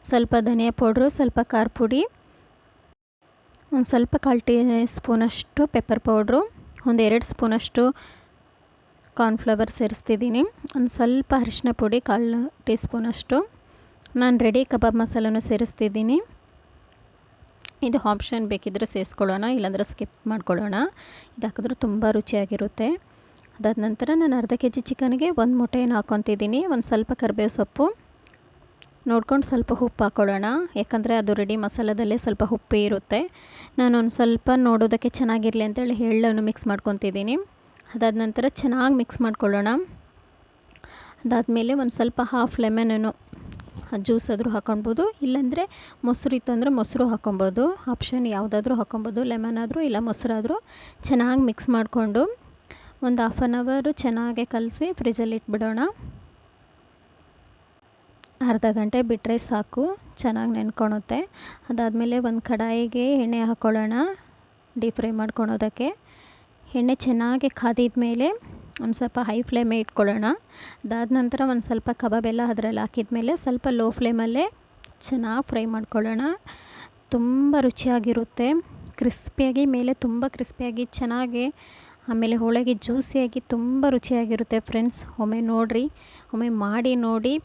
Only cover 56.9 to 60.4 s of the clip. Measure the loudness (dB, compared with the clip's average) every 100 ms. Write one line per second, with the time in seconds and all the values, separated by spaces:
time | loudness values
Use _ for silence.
56.9 | _ _ _ _ _ _ _ _ _ _
57.9 | _ _ _ -20 _ 0 2 2 0 0
58.9 | 0 0 -2 0 -4 -2 -4 -4 -2 -2
59.9 | -4 -12 -6 -4 -2